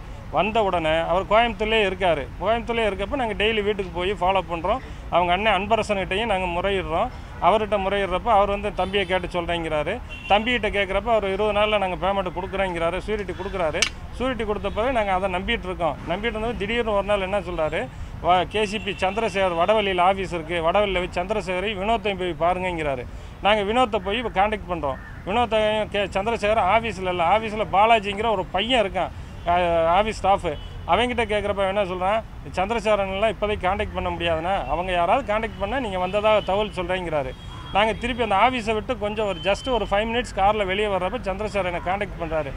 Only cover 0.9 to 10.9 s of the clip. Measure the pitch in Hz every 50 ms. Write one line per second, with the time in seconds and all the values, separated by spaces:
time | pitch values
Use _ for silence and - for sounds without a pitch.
0.9 | 156 165 165 165 170 185 190 - 202 220 240 233 220 185 220 214 220 220 208 190
1.9 | 190 180 196 180 160 143 127 - - - 165 202 226 233 214 226 233 233 226 208
2.9 | 190 185 202 190 269 277 240 220 202 185 202 220 226 214 202 202 214 196 196 175
3.9 | 165 175 180 190 208 165 180 185 196 190 175 160 170 165 160 185 226 262 - -
4.9 | - - - - 160 170 180 175 175 185 214 226 202 180 202 202 226 214 196 -
5.9 | 208 196 185 165 190 202 233 226 196 185 185 175 170 175 180 196 196 190 165 156
6.9 | 160 175 226 247 - - - - - - 160 170 202 220 214 196 214 196 190 190
7.9 | 202 202 196 180 180 180 180 240 220 196 202 196 202 202 202 208 165 180 185 185
8.9 | 190 202 196 165 185 185 175 156 - 180 170 170 175 170 165 160 156 151 147 165
9.9 | 208 247 - - - - - - 190 214 220 240 247 233 196 202 185 202 202 180